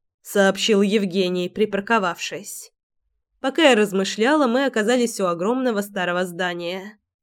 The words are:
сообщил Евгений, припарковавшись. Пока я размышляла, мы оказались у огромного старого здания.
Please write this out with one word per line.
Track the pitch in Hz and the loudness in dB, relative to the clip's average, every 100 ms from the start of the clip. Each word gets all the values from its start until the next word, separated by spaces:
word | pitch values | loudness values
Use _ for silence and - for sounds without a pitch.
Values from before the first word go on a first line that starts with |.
| _ _ | _ _
сообщил | - 208 196 196 - 202 | -4 2 2 2 2 2
Евгений, | 202 214 196 185 180 180 180 | 4 2 0 0 0 0 -4
припарковавшись. | - 214 196 196 226 185 170 - 170 208 - - _ _ _ _ _ _ _ | -2 -2 -2 0 0 0 -4 -10 -12 -14 -18 -18 _ _ _ _ _ _ _
Пока | 269 269 311 | -4 4 6
я | 220 | 6
размышляла, | 202 190 190 - 233 311 262 | 2 0 -2 0 2 2 2
мы | 240 | 2
оказались | 277 220 214 247 233 - | 0 0 0 2 0 0
у | 185 | -2
огромного | 170 190 254 254 208 | -2 -2 0 -2 -2
старого | 202 196 180 175 | -4 -6 -4 -2
здания. | 185 170 180 175 170 190 196 - _ _ | -4 -4 -6 -6 -8 -10 -12 -20 _ _